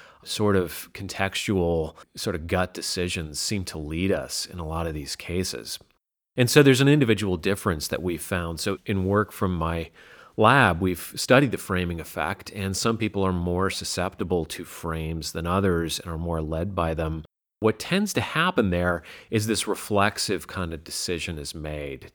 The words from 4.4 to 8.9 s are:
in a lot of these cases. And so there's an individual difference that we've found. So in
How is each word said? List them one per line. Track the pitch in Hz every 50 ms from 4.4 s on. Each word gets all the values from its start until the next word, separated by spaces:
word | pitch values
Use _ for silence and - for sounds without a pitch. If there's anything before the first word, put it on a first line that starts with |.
| -
in | - 85
a | 90 82
lot | 78 80 82 82
of | 82 76
these | 76 69 65 -
cases. | - - - 85 92 90 - - 58 55 - - - - _ _ _ _ _ _ _ _ _ -
And | 127 123 117
so | - 151
there's | 143 139 131 117
an | 139
individual | 143 147 151 135 113 110 92 104 98 90
difference | 80 78 95 101 - - 107 85 76 -
that | - - - 85
we've | 90 85 76
found. | - - 98 90 85 85 82 78
So | - 104 98 - -
in | -